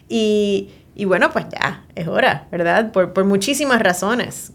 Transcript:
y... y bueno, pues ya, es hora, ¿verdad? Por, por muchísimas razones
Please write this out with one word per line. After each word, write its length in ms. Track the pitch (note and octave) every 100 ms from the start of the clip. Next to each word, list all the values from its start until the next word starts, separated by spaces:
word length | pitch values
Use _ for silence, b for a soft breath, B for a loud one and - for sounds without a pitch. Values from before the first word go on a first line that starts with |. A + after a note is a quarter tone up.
| -
y... 600 | A3+ G#3+ G#3 G#3 G3 G3 b - -
y 100 | G3+
bueno, 240 | F3+ D4+
pues 140 | A3+ -
ya, 320 | - C#3+ - -
es 140 | - E3
hora, 400 | G#3+ B3 D3+ -
¿verdad? 400 | F3 E3+ F#3 A3
Por, 220 | F#3+ F3+
por 120 | F#3+ G3
muchísimas 540 | G3 G3 C#4+ C#4+ A#3
razones 720 | G3 F3 G3 A#3+ - - -